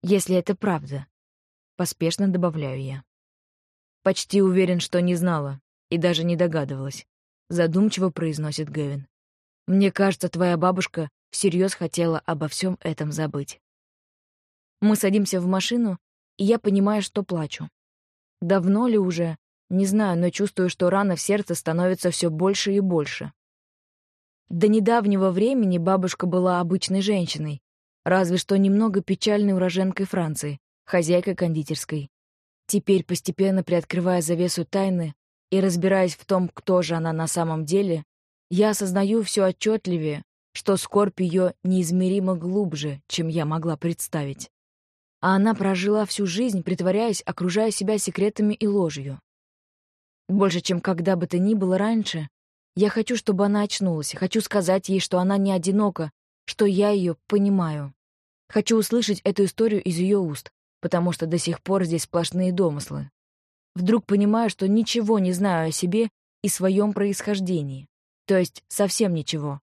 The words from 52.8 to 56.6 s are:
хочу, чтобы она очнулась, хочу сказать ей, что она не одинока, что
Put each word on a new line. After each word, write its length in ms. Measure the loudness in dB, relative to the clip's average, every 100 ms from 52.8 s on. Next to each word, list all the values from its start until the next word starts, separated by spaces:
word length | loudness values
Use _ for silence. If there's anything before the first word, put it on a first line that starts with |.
| 0
хочу, 260 | 2 -2 -2
чтобы 300 | -2 2 2
она 160 | 2
очнулась, 520 | 0 -2 -2 -2 -4
хочу 280 | -4 -2 -2
сказать 480 | 0 0 2 0 2
ей, 100 | -2
что 200 | 0 0
она 180 | 2 2
не 160 | 2
одинока, 580 | 0 0 2 0 -2 -8 _ _ _ -16
что 200 | 0